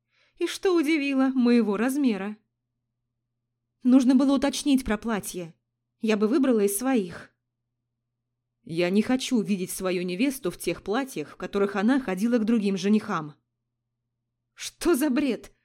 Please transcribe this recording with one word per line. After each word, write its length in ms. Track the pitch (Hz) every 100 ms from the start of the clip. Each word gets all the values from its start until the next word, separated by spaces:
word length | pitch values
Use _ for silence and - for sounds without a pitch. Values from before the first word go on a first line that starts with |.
| _ _ _ _
И, 80 | 339
что 280 | - 392
удивило, 540 | 339 285 330 277 269 269
моего 420 | 262 240 240 208 196
размера. 600 | 247 277 262 226 196 214 _ _ _ _ _ _ _ _ _ _ _ _ _ _
Нужно 320 | 247 262 247
было 220 | 269 277 277
уточнить 480 | 277 269 294 269
про 120 | 254 208
платье. 580 | 226 208 - 180 165 - _ _ _ _
Я 160 | 214 214
бы 100 | 214
выбрала 340 | 277 262 226
из 160 | 202 -
своих. 520 | 254 254 180 - - _ _ _ _ _ _ _ _ _ _ _ _ _
Я 260 | - 165 175
не 140 | 202
хочу 380 | 214 254 - 247
видеть 280 | 180 202 180
свою 320 | - 185 180
невесту 480 | 180 180 277 269 175
в 60 | -
тех 260 | - 165
платьях, 480 | - 233 269 160 147
в 60 | -
которых 400 | 180 202 196 202
она 240 | 214 269
ходила 380 | 262 185 233 240
к 80 | 214
другим 320 | 233 196 190
женихам. 560 | 196 214 208 180 151 - _ _ _ _ _ _ _ _ _ _ _
Что 400 | - - - 320
за 160 | 285 302
бред? 440 | 247 285 208 - _